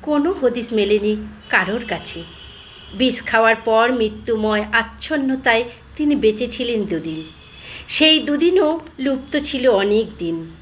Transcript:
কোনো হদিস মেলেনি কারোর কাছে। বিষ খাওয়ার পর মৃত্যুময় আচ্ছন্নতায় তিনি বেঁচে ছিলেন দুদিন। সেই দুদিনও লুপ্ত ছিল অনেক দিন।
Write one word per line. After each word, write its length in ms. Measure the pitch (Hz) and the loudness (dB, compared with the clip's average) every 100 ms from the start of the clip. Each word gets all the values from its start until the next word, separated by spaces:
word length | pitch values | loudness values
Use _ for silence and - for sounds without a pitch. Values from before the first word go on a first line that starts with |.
কোনো 300 | 302 294 302 | 0 0 2
হদিস 400 | 392 254 240 226 | 2 0 0 -2
মেলেনি 440 | 220 202 208 208 214 - - - | 0 2 2 2 -2 -6 -16 0
কারোর 360 | 208 180 226 226 | 0 2 -4 -6
কাছে। 360 | 170 - 165 165 - - - - - - | -8 -8 -14 -14 -18 -20 -20 -20 -20 -18
বিষ 300 | 196 254 247 - | 0 0 0 0
খাওয়ার 300 | 226 226 220 | 4 4 4
পর 360 | 233 220 240 | 2 4 4
মৃত্যুময় 720 | 254 220 214 - 220 214 208 214 | 2 -2 -4 -4 0 0 0 0
আচ্ছন্নতায় 920 | 226 220 - - 311 269 262 262 226 240 - - - | -2 -2 -10 -4 -2 0 0 2 2 0 -10 -20 -4
তিনি 200 | 302 269 | 0 4
বেঁচে 320 | 214 214 240 | 2 2 -6
ছিলেন 360 | - 240 226 | -4 -4 -2
দুদিন। 400 | 196 165 165 160 156 - - - - - - | -2 -4 -4 -8 -12 -18 -20 -20 -18 -18 -8
সেই 320 | - 311 311 | 2 4 4
দুদিনও 600 | 294 285 339 370 302 330 - - | 2 0 2 4 2 0 -8 -6
লুপ্ত 380 | 269 269 - 302 | -4 -4 -4 -6
ছিল 320 | 285 269 254 | -4 0 2
অনেক 480 | 202 196 214 214 - | 4 4 0 0 -6
দিন। 340 | 170 165 165 - | -6 -6 -8 -18